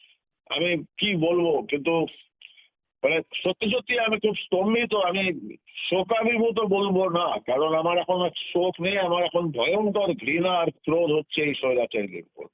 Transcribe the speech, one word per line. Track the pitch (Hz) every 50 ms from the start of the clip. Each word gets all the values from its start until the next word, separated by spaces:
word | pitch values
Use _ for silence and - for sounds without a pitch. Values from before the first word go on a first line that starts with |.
| - - - _ _ _ _ _ _ _
আমি | - 147 165 175 175 156 139 - _ -
কি | 196 208 202
বলবো, | 170 156 170 175 175 170 165 151 131
কিন্তু | 113 - 143 147 135 165 165 165 156 - - - - _ _ _ - - - - - _ _ _ _ _ _ _ -
মানে | 135 160 165 - - -
সত্যি | - - 180 185 - 226 208
সত্যি | 220 247 - - 247 240
আমি | 226 220 220 202
খুব | 214 214 202
স্তম্ভিত। | - - - 190 180 190 208 226 233 240 - 214
আমি | 208 190 175 175 196 190 185 170 135 202 214 - - _ - - - - -
শোকাভিভূত | 175 190 185 185 226 226 220 226 240 220 226 233 208 214
বলবো | 220 202 196 196 202 196 185 185 190 185
না, | 165 175 175 156 117 107 -
কারণ | - 107 107 110 160 160
আমার | 160 160 170 175 175
এখন | 165 - 185 180
আর | 180 165 156 -
শোক | - - - 175 175 185 175 -
নেই, | 165 190 202 202
আমার | 190 175 175 185 175
এখন | 160 - 170 175 165
ভয়ঙ্কর | 143 120 117 147 180 208 214 208 190 208 202 190 160
ঘৃণা | 107 110 127 147 170 175 185
আর | 180 175 165 165
ক্রোধ | - - _ - 156 165 170 147
হচ্ছে | 151 156 151 - - 160
এই | 151 147 135
স্বৈরাচারীদের | - - 131 127 123 117 110 - 110 101 98 87 87 85
উপর | - _ - - -